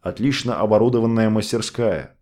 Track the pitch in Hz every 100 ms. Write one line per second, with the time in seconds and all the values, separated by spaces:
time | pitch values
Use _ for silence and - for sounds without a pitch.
0 | 92 87 135 139 123 101 104 107 117 123
1 | 113 113 110 110 104 117 110 - 117 80
2 | 67 _